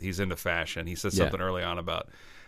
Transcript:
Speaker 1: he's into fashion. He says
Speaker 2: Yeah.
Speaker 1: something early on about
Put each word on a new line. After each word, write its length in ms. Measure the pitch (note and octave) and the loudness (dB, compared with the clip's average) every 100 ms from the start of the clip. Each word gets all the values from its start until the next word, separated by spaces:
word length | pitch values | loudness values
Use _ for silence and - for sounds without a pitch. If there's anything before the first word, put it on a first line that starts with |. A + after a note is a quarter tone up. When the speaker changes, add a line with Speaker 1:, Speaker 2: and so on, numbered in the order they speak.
Speaker 1:
he's 180 | F#2 F2+ | -4 0
into 160 | F#2+ E2+ | 0 0
fashion. 500 | F2+ E2+ D#2+ - E2+ | 2 2 2 -2 -4
He 80 | E2+ | -2
says 220 | G2+ F#2+ | 0 4
Speaker 2:
Yeah. 80 | D#2+ | 4
Speaker 1:
something 160 | F2 | 4
early 200 | F#2 F2+ | 0 0
on 160 | F2 F2 | 0 -2
about 300 | E2+ E2 - - - - | -2 -2 -4 -12 -18 -18